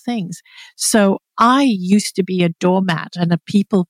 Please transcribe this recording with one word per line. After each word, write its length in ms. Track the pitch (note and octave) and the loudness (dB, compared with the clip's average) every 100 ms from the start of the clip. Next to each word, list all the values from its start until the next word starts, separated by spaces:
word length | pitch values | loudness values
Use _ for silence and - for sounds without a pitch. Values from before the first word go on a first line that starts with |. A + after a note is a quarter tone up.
| - | -6
things. 360 | A#3 F3 F3 _ - - - | -8 -8 -12 _ -20 -20 -8
So 400 | - A3 G3 - _ - | 0 2 2 0 _ 0
I 260 | A3+ C4 | 2 4
used 520 | C#4 G3 F3+ G3+ - - | 2 0 2 0 0 -6
to 80 | |
be 180 | F#3 F#3 | -4 0
a 140 | F3 - | -2 0
doormat 560 | F3+ F#3+ F#3 D#3+ - F3 | 0 0 0 -4 -6 -4
and 160 | E3+ | -2
a 80 | E3+ - | -2 0
people 400 | G#3 G3 G3 | -2 0 -2